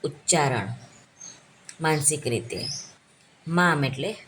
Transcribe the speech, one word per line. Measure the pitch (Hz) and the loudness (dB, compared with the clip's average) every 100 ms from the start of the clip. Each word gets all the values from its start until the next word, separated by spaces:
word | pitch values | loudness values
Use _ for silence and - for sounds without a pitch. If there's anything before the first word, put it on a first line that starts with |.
ઉચ્ચારણ | 151 - - 165 139 120 98 120 - - - - - - - _ - - | -8 -4 0 2 2 0 -2 -8 -14 -20 -20 -20 -20 -20 -20 _ -20 -2
માનસિક | 160 151 139 147 120 | 0 4 4 2 0
રીતે, | 117 - 92 - - - - _ _ _ _ 160 | -2 -4 -8 -8 -10 -14 -20 _ _ _ _ -2
મામ | 175 175 151 135 | 2 4 4 0
એટલે | 131 185 214 | -2 -6 -8